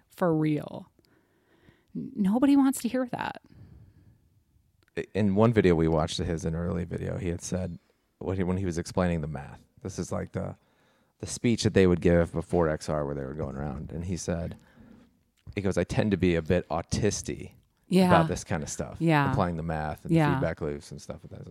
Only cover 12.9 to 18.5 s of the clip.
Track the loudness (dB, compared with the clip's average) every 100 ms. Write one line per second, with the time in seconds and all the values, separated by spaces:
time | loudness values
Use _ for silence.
12.9 | -4 -4 -6 -8 -8 -8 -6 -8 -8 -10
13.9 | -8 -6 -6 -4 -4 -6 -10 _ _ -20
14.9 | -20 _ _ _ _ -12 -6 -2 -2 0
15.9 | 0 2 2 2 2 2 0 0 -6 -4
16.9 | -2 0 -2 -6 -10 -12 -18 _ _ _
17.9 | 2 6 6 4 -2 -4